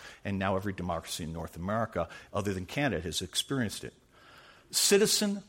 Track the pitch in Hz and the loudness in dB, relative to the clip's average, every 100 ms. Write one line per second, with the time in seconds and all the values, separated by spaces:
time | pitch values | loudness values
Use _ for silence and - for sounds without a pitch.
0 | - - 101 98 98 95 101 92 90 82 | -20 -10 -4 0 2 2 0 -2 -2 -2
1 | - - 78 82 82 - 90 107 113 90 | -4 -6 -6 -6 -8 -6 -2 0 0 -2
2 | 82 - - 101 101 92 92 - 143 87 | -4 -6 -6 -2 0 -2 -4 0 0 0
3 | 87 76 87 - - 139 110 - 64 - | -2 -4 -4 -4 -2 0 0 -4 -10 -14
4 | _ - - - - - - - - 202 | _ -20 -20 -20 -20 -20 -4 2 6 8
5 | 160 - 208 202 | 6 4 2 -2